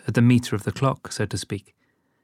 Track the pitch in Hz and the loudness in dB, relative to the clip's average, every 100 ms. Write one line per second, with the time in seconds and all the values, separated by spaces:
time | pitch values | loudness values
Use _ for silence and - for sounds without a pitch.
0 | - 120 120 123 123 107 104 - 135 - | -2 4 6 4 2 -6 -4 -2 -2 -4
1 | - - 104 98 - 101 - _ _ _ | -8 -6 -6 -6 -8 -10 -12 _ _ _
2 | _ _ | _ _